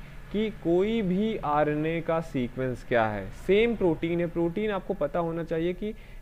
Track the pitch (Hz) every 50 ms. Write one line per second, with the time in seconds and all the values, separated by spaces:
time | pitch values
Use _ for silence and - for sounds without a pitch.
0 | - - - - - - - 202 220 214 214 - - 165 170 180 196 214 226 226
1 | 208 175 180 190 214 226 220 - - 143 147 151 151 147 151 151 151 160 165 170
2 | 160 165 165 165 165 - - 139 123 120 120 127 131 131 123 - - - 127 117
3 | 110 110 107 101 95 107 - - - - 190 208 226 240 226 - 190 175 156 151
4 | - 165 170 170 170 170 165 170 170 170 165 208 214 214 202 190 - - 196 -
5 | 147 143 - 180 170 165 165 170 165 - 165 165 165 175 180 - 208 190 165 -
6 | - - - -